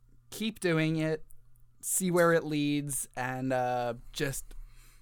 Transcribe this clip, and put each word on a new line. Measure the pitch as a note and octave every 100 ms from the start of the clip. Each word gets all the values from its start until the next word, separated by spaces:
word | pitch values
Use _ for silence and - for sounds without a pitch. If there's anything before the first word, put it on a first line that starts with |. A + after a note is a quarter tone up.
| - - -
keep | - A3 -
doing | F3+ D#3+ D#3 D#3+
it, | D#3 D#3+ - - - - - -
see | - - F#3
where | F3 E3+
it | E3
leads, | D3+ D3+ D3 D3 C#3+ C#3 - -
and, | B2+ C3 C3
uh, | B2+ B2 B2 B2 A#2 -
just | - C#3+ C3+ - - - - - -